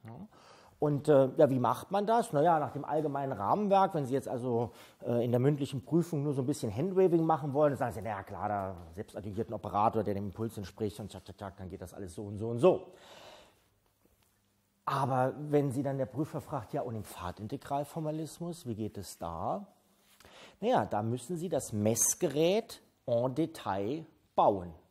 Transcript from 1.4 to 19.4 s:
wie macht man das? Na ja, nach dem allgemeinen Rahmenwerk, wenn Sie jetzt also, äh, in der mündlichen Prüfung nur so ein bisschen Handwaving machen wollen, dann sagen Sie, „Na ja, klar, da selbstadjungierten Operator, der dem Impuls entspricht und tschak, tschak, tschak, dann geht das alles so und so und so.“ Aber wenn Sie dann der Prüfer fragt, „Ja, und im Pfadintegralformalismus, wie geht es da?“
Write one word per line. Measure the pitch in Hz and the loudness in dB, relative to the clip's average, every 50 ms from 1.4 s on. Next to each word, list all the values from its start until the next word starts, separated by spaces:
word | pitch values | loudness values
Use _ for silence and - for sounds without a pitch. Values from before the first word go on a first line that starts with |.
| 156 135 | 6 6
wie | 135 127 | 6 2
macht | 123 113 127 - - - | 2 2 0 0 -4 -2
man | 185 202 208 | -2 -2 2
das? | 196 226 240 - - - | 2 2 2 2 2 0
Na | 143 | 4
ja, | 151 175 165 | 4 4 4
nach | 156 143 127 | 4 2 -2
dem | - 139 143 | -6 -8 -6
allgemeinen | - 147 160 156 151 139 139 139 135 135 | -2 -2 0 0 0 -2 -2 -4 -4 -4
Rahmenwerk, | 95 98 104 135 190 214 196 196 196 190 185 185 | -2 2 2 2 2 4 4 6 6 4 4 2
wenn | 156 139 | -2 -2
Sie | 117 135 | 0 -2
jetzt | 135 - | -2 -2
also, | - 113 123 120 127 120 113 120 107 - - - - - _ - | -2 -6 -4 -2 0 0 0 0 -2 -6 -16 -20 -20 -20 _ -2
äh, | 120 120 120 117 | 0 2 2 4
in | 123 | 4
der | 117 123 | 4 4
mündlichen | 123 143 151 139 143 - - 131 - | 4 4 4 2 -2 -4 -4 -8 -4
Prüfung | - 151 170 165 170 170 143 139 | 2 2 2 2 2 -2 -2 -2
nur | 151 139 | 0 -2
so | 139 | 0
ein | 127 | 0
bisschen | 131 143 - - 113 98 | -2 -2 -2 -2 -4 -2
Handwaving | 117 156 196 185 185 190 180 165 170 165 | -2 -2 0 4 4 4 6 6 4 4
machen | 160 160 143 143 147 127 | 2 2 0 0 -2 2
wollen, | 147 151 147 135 | 4 4 4 4
dann | |
sagen | - 139 117 95 | 2 -2 -4 -4
Sie, | 110 | -6
„Na | 98 113 | -6 -6
ja, | 104 98 98 | -6 -6 -8
klar, | - 104 87 95 104 | -10 -8 -6 -4 -2
da | 104 101 95 95 95 87 87 80 80 | -2 -2 -2 -4 -8 -10 -14 -14 -12
selbstadjungierten | 92 107 - - - 87 107 98 101 110 - 113 | -12 -12 -10 -10 -10 -10 -8 -6 -6 -4 -4 -6
Operator, | 101 - 107 87 101 104 - - 113 | -8 -6 -2 2 4 4 4 4 2
der | 101 104 101 | -2 0 -2
dem | 98 101 | -4 -4
Impuls | 101 - - 113 117 - | -8 -6 -6 -8 -6 -6
entspricht | 113 98 87 - - 110 104 - - | -10 -12 -12 -8 -6 -6 -6 -6 -8
und | 110 95 | -14 -12
tschak, | - 95 - | -14 -16 -16
tschak, | - 95 | -18 -14
tschak, | - 104 98 90 | -12 -12 -12 -12
dann | - 95 90 | -12 -14 -12
geht | 90 87 95 | -12 -14 -14
das | 90 - | -16 -14
alles | - 101 90 82 | -14 -14 -12 -10
so | - 107 | -10 -10
und | 101 107 98 | -8 -8 -6
so | 110 117 | -4 -4
und | 120 | 0
so.“ | 120 135 185 147 - - - - - - - - - - - - - - _ _ _ _ _ _ _ _ _ _ _ _ _ _ _ _ _ _ _ _ _ _ _ _ _ _ _ _ | 6 6 6 6 6 -2 -12 -20 -20 -20 -20 -20 -20 -20 -20 -20 -20 -20 _ _ _ _ _ _ _ _ _ _ _ _ _ _ _ _ _ _ _ _ _ _ _ _ _ _ _ _
Aber | - 139 135 139 131 135 127 127 131 - | -4 -2 -2 0 0 2 2 2 0 -2
wenn | 139 151 147 147 147 139 143 | -6 -4 2 2 2 2 2
Sie | 110 135 127 | -2 -2 -2
dann | 139 139 135 | -2 -2 -2
der | 131 | -4
Prüfer | 127 - 127 156 - - 147 | -4 -2 -6 -6 -4 -6 -10
fragt, | - - 156 135 104 - - | -8 -6 -8 -8 -8 -6 -6
„Ja, | 143 | -6
und | - 127 113 | -6 -4 -6
im | 110 98 | -8 -10
Pfadintegralformalismus, | - - - 90 90 90 - 104 107 - - - - 143 143 147 - - 170 156 151 151 156 160 143 - - 170 175 165 165 - | -10 -12 -10 -10 -10 -8 -8 -10 -8 -10 -10 -6 -6 -4 -4 -4 -6 -8 -6 -6 -6 -6 -6 -8 -10 -10 -10 -10 -10 -10 -10 -8
wie | 123 110 | -8 -6
geht | 104 110 101 - | -6 -6 -6 -6
es | 101 92 - - _ | -10 -12 -12 -12 _
da?“ | 90 85 85 82 | -8 -8 -6 -4